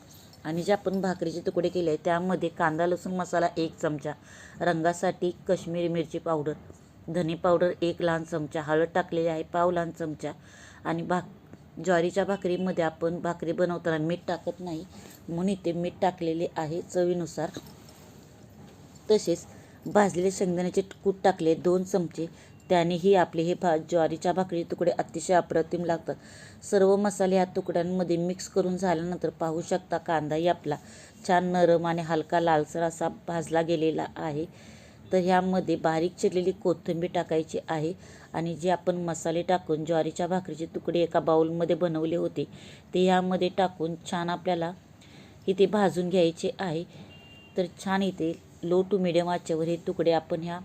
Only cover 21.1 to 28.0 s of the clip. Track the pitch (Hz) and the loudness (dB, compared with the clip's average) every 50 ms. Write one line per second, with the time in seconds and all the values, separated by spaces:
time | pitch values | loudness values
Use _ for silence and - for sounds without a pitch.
21.1 | 190 - - 196 185 - 165 160 160 147 139 180 180 185 185 185 - 190 170 156 | 0 2 2 2 2 4 2 2 2 2 2 2 2 2 0 0 -2 -2 -2 -4
22.1 | - - 160 170 - - - - - - - - 185 175 165 170 180 170 175 196 | -6 -8 -10 -10 -10 -16 -20 -20 -20 -16 -2 2 2 2 4 2 0 2 4 6
23.1 | 196 185 165 - - 165 165 170 180 - 190 175 160 160 160 - 175 170 160 156 | 6 6 6 2 0 -2 -2 -2 -2 0 2 2 2 0 0 0 2 2 2 2
24.1 | 160 156 - 185 170 180 185 185 175 170 165 - 170 - 175 170 165 - 160 - | 0 0 -2 0 0 0 -2 -2 -2 -4 -4 -4 -4 0 0 0 0 0 -4 -6
25.1 | - 165 - - 185 170 175 - - 160 160 160 - 170 175 165 165 165 - - | -8 -6 0 4 4 4 4 4 0 0 0 0 -4 -4 -2 -2 -2 -2 -4 -8
26.1 | 139 - - - - - - - - - - - 208 196 190 190 196 196 208 208 | -10 -10 -12 -18 -20 -20 -20 -20 -20 -20 -4 0 4 6 6 6 6 4 2 0
27.1 | 190 - 190 190 185 190 180 185 - 190 185 - 165 175 170 175 185 185 | 0 0 2 4 4 2 2 2 -2 -4 -4 0 0 0 0 0 0 0